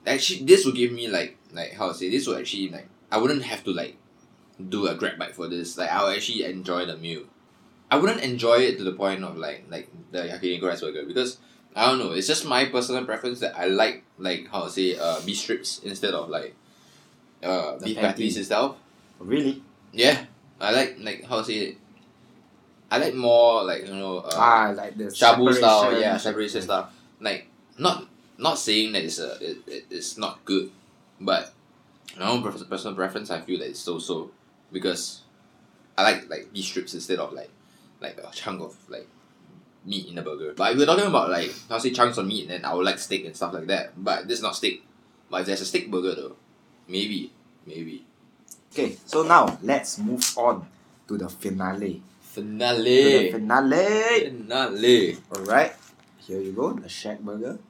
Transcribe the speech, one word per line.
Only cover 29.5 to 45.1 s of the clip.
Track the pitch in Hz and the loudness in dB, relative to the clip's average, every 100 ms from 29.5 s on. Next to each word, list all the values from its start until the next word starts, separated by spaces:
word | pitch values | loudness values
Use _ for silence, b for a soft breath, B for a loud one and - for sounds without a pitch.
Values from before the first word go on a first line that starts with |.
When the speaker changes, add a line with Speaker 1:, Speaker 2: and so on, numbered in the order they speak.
| - - | -10 -12
Speaker 1:
it, | 71 - | -14 -12
it's | 90 78 - | -10 -10 -6
not | 107 - | -8 -8
good, | - 98 - - _ _ _ _ | -2 -2 -2 -12 _ _ _ _
but | 190 185 - _ _ _ _ _ - - | 0 0 -2 _ _ _ _ _ -20 -6
my | 95 | -2
own | 123 | 0
pers-, | 110 98 | -2 -8
personal | 90 95 110 95 | -8 -8 -8 -4
preference, | 95 107 107 | -4 -4 -6
I | 82 | -8
feel | - 90 | -4 -6
that | - | -6
it's | - | -10
so-so | - 85 82 82 82 - _ _ _ | -8 -8 -4 -6 -8 -18 _ _ _
because | 92 92 87 - - _ _ _ _ _ _ _ - | -4 -4 -4 -6 -12 _ _ _ _ _ _ _ 4
I | |
like, | 104 95 - | 4 4 -2
like, | 80 - | -10 -10
beef | 101 | -10
strips | 90 - - | -6 -6 -8
instead | 87 - 90 | -12 -4 -4
of, | 73 | -4
like, | 69 58 _ b b b _ | -8 -16 _ b b b _
like, | - - | -16 -14
a | - | -16
chunk | - 110 95 | -12 -8 -8
of, | - - - | -10 -16 -16
like, | - - _ _ _ - - _ _ | -16 -16 _ _ _ -20 -20 _ _
meat | 90 98 85 | -8 -8 -8
in | 85 | -10
the | |
burger. | 80 76 78 76 | -10 -8 -10 -2
But | 101 | 2
if | 127 | 4
we're | 143 | 6
talking | 180 202 | 6 6
about, | 143 85 | 4 2
like, | 90 - - - | 0 -2 -8 -6
how | 113 | -2
to | |
say, | 127 | -2
chunks | 123 120 120 | 4 2 2
of | 95 | -4
meat, | 107 87 | -4 -6
then | 87 | -8
I | 67 | -4
would | 87 | 0
like | 95 - | 0 0
steak | - 98 92 | -4 -4 -6
and | 80 | -8
stuff | 87 | -8
like | 90 80 | -6 -2
that. | 92 - 87 | -2 -2 -6
But | 95 85 95 | -4 -4 -2
this | 120 | -4
is | |
not | 104 - | -4 -2
steak. | 107 - _ _ _ | -4 -4 _ _ _